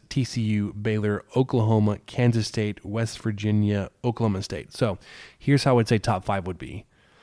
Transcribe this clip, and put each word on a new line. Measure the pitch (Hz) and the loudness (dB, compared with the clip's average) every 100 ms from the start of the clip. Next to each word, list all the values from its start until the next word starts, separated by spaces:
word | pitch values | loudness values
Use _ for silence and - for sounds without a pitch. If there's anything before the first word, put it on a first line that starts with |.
| - | -4
T | 139 | -4
C | 120 120 | -2 -2
U, | 107 104 104 | 0 0 -2
Baylor, | 104 110 107 104 101 - | -4 -2 0 0 -2 -2
Oklahoma, | 127 131 123 110 110 104 104 | -2 2 2 4 4 4 0
Kansas | - - 123 113 104 | -4 2 2 2 -2
State, | 113 104 101 | -2 -4 -6
West | 98 113 113 - | -6 -4 -4 -4
Virginia, | 113 104 107 107 104 101 95 - | -6 -2 0 2 2 0 -4 -4
Oklahoma | 123 113 113 95 | -4 0 0 -2
State. | - 85 - | -4 -10 -10
So | - 117 90 - - - _ | -4 -2 -2 -12 -20 -20 _
here's | - 143 | 2 2
how | 139 123 | 4 2
I'd | 110 | 4
say | 110 | 2
top | - 95 | 2 -2
five | - 98 92 | -2 -4 -4
would | 85 | -10
be. | 62 - - _ _ _ | -12 -14 -16 _ _ _